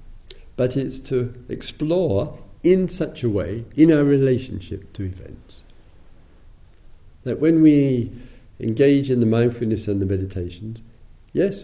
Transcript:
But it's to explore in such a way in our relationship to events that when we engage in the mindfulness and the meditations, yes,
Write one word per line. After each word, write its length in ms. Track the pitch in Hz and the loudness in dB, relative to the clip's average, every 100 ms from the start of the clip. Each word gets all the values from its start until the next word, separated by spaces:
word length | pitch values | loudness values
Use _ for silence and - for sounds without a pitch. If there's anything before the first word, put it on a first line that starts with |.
| - - - - - - | -20 -20 -18 -20 -12 -4
But 180 | 123 139 | -2 -2
it's 240 | 131 - - | -6 -8 -4
to 220 | 127 117 - - | -4 -4 -10 -12
explore 880 | - - - 151 175 165 98 147 - - - | -12 -12 -6 -2 0 0 -2 -4 -8 -20 -2
in 260 | 165 190 180 | 2 2 2
such 340 | - 156 - | -4 -8 -4
a 60 | 120 | -2
way 340 | 101 80 113 113 - | -2 -4 -8 -4 4
in 140 | 160 | 6
our 120 | 151 | 6
relationship 880 | 143 139 135 123 - 90 - - - | 4 4 2 0 -4 -12 -10 -12 -12
to 100 | - | -10
events 580 | 92 - - - - - - - - - - - - - - - - - - - - - | -10 -10 -16 -20 -20 -20 -20 -20 -20 -20 -20 -20 -20 -20 -20 -20 -20 -20 -20 -20 -20 -12
that 160 | 123 120 | -8 0
when 220 | 151 160 | 2 6
we 500 | 156 147 139 127 104 - - - - - | 6 6 4 0 -2 -8 -18 -20 -20 -8
engage 500 | 113 113 139 139 139 | -4 2 4 4 2
in 100 | 123 | 2
the 40 | 110 | 2
mindfulness 600 | 113 120 117 113 101 - | 4 2 0 -4 -4 -2
and 140 | 98 | -2
the 40 | 95 | -2
meditations, 760 | 98 95 95 87 - 110 113 - - - - - | -2 -4 -8 -8 -10 -14 -14 -18 -20 -20 -20 -8
yes, 320 | - 190 196 | -2 -2 -4